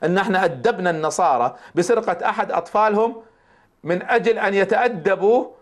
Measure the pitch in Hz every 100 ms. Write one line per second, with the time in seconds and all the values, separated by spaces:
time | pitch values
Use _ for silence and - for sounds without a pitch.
0 | 160 185 196 185 185 139 226 185 180 160
1 | 156 156 170 127 120 - - 156 175 226
2 | 214 170 226 208 208 170 - 214 214 208
3 | 190 - - _ _ _ _ _ 147 180
4 | - 240 202 220 202 196 190 208 240 196
5 | 190 190 196 247 - -